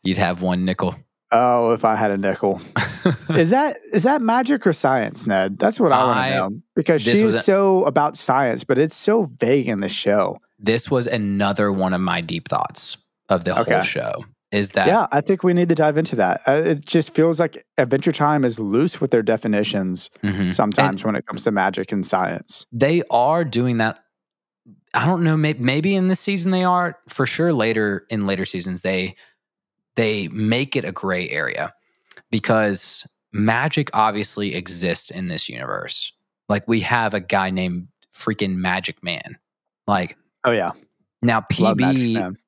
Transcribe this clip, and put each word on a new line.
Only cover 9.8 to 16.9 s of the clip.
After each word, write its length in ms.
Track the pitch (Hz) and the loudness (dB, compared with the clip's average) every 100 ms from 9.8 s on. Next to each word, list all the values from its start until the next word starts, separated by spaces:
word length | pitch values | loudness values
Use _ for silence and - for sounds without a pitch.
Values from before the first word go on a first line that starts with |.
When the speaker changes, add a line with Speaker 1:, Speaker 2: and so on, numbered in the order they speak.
Speaker 2:
the 80 | 98 | -4
show. 500 | - - 101 92 - _ _ | -2 0 2 0 -4 _ _
Speaker 1:
This 320 | 104 117 - | -2 0 0
was 160 | 135 120 | -2 0
another 640 | 117 104 98 101 101 104 | -2 -2 0 0 2 0
one 200 | 95 95 | 2 0
of 60 | 92 | 0
my 200 | 95 90 | 0 -2
deep 280 | 80 85 - | -4 -8 -4
thoughts 480 | - - - - - _ _ _ | -4 -4 -6 -8 -10 _ _ _
of 160 | 92 | -2
the 120 | 87 - | 0 0
Speaker 2:
Okay. 140 | 117 | 2
Speaker 1:
whole 80 | 98 | 0
show, 420 | 90 - 55 - - _ _ | 0 -4 -6 -8 -12 _ _
is 200 | 104 98 | -4 -2
that 180 | - 92 | 2 4
Speaker 2:
Yeah, 180 | 208 180 | 2 2
I 80 | 139 | 0
think 240 | 147 190 | 0 0
we 100 | 185 | 2
need 140 | 175 175 | 2 2
to 60 | 160 | 2
dive 220 | 151 151 | 2 2
into 180 | 160 120 | -2 0
that. 240 | 92 90 - | 0 2 2
Uh, 40 | 143 | 2
it 200 | 165 147 | 2 -2
just 300 | - | 0